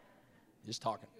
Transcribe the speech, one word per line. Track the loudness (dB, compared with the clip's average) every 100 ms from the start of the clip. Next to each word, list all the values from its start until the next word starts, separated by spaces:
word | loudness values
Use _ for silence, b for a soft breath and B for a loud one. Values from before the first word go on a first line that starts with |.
| -18 -20 -20 -20 -20 -10 -2
Just | 4
talking. | 4 4 -2